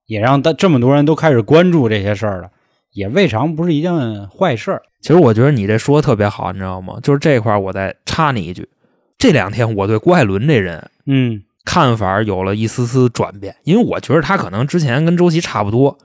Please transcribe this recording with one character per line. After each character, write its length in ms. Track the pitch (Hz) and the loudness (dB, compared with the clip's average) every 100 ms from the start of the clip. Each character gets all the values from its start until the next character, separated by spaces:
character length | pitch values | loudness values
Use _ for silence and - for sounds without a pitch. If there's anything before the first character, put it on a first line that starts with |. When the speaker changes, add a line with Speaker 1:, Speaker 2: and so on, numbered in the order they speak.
Speaker 1:
也 160 | - 110 | -10 -2
让 220 | 113 139 | 0 2
大-， 100 | 156 | 0
这 160 | 160 196 | 2 2
么 100 | 139 | 4
多 160 | 120 | 4
人 120 | 143 147 | 4 2
都 80 | |
开 160 | 156 160 | 2 2
始 100 | 123 | 2
关 320 | 107 151 180 | 4 4 4
注 160 | 170 117 | 2 2
这 140 | 107 | 0
些 120 | 98 | -2
事 120 | 101 107 | -4 -4
儿 160 | 95 | -6
了， 80 | 90 _ _ _ _ | -12 _ _ _ _
也 160 | - 98 | -10 -4
未 180 | 151 180 | 0 0
尝 300 | 110 147 156 | 0 -2 -2
不 80 | |
是 80 | 175 | -2
一 80 | 147 | -2
件 480 | 175 170 120 107 98 | -2 -2 -4 -6 -12
坏 260 | - 185 | -4 -2
事 160 | 117 - | -2 -6
儿。 120 | 175 - _ | -8 -10 _
Speaker 2:
其 80 | - | 2
实 80 | 165 | 4
我 180 | 135 | 6
觉 80 | 110 | 4
得 100 | 135 | 2
你 140 | 139 101 | 2 0
这 100 | 110 | 0
说 240 | - 143 | 2 2
得 60 | 147 | 2
特 100 | 107 | 0
别 100 | 104 | 0
好， 240 | - 95 | -4 -8
你 80 | 98 | -8
知 60 | |
道 160 | 95 92 | -8 -10
吗？ 140 | 92 113 | -12 -6
就 100 | 120 | -2
是 60 | 143 | 0
这 200 | 160 131 | 2 0
块 140 | 110 | 0
儿 80 | 104 | -2
我 100 | 95 | -2
再 240 | 98 98 - - | -4 -6 -8 -8
插 260 | - 156 | -2 -2
你 100 | 123 82 | -2 -6
一 80 | |
句， 120 | 87 85 _ _ _ _ - | -12 -16 _ _ _ _ 0
这 140 | 262 | 2
两 200 | 143 95 | 2 0
天 240 | 113 117 104 | -2 -2 0
我 100 | 98 | 0
对 120 | 110 | 0
郭 160 | 175 | 2
艾 100 | 175 | 2
伦 240 | 110 95 139 | 2 0 2
这 80 | 135 | 2
人， 320 | 92 82 - _ | 0 -6 -16 _
Speaker 1:
嗯。 380 | - 135 123 107 - _ - | -2 0 0 -4 -12 _ -4
Speaker 2:
看 300 | 185 143 113 | 0 2 2
法 240 | 95 98 | 0 0
有 200 | 110 92 | -2 -2
了 120 | 95 | -2
一 120 | 104 110 | -2 -4
丝 200 | - 120 | -4 -2
丝 220 | 131 123 | 2 2
转 300 | - 110 101 | 0 -6 -8
变， 140 | 98 - | -16 -8
因 100 | - | 0
为 80 | 202 | 0
我 160 | 180 90 | 0 -2
觉 160 | - | -2
得 60 | 156 | 0
他 160 | 143 196 | 0 -2
可 140 | 101 | -4
能 160 | 98 139 | -4 -4
之 120 | 175 | -2
前 240 | 151 120 | 0 0
跟 120 | 165 175 | 0 2
周 140 | 175 | 2
琦 100 | 160 | 0
差 240 | - 110 | -2 -4
不 60 | 104 | -2
多， 280 | 113 139 - | 0 0 -2